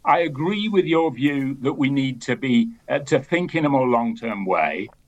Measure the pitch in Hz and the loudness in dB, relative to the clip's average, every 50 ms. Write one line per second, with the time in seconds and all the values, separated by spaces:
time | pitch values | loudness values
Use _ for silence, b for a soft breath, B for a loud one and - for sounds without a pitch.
0 | - - 147 170 170 156 139 131 156 185 214 208 214 220 202 185 151 156 165 160 | 0 2 2 2 2 -2 -2 -4 -2 -2 -2 -2 -2 0 2 2 2 4 2 2
1 | 165 156 123 117 139 147 143 139 135 135 139 123 120 131 - - 135 135 139 139 | 2 0 0 0 -2 0 0 0 -2 -4 -4 -4 -4 -4 -2 0 0 0 0 0
2 | 135 135 123 117 - 131 120 117 135 131 120 117 117 117 - - _ - 135 147 | 0 -2 -4 -6 -4 -4 -4 -2 0 2 4 4 4 2 -2 -10 _ -4 -4 -4
3 | 143 - 156 - - - 175 175 180 160 - 165 151 147 139 131 127 123 120 117 | -2 0 0 0 0 0 -2 -2 0 0 -2 0 0 2 2 2 2 4 2 2
4 | 117 117 113 117 117 113 107 101 98 92 90 82 80 73 73 90 104 - - _ | 0 0 -4 -4 -6 -6 -6 -4 -2 -2 0 0 0 0 -2 -4 -8 -10 -12 _
5 | _ | _